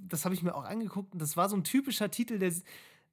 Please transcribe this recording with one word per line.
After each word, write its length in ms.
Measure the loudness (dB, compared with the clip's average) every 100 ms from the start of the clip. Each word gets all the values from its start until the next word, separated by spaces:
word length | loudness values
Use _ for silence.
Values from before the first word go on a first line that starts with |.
| -6
das 160 | -2 0
habe 100 | 0
ich 80 |
mir 120 | 0 -2
auch 100 | -4
angeguckt, 480 | -4 -4 -4 -6
und 80 | -4
das 160 | -2 4
war 120 | 4
so 80 | 4
ein 80 | 2
typischer 460 | 2 2 0 0
Titel, 280 | 0 -2 2
der 100 | 2
s-, 160 | 0 -6 -16 -20 -20 _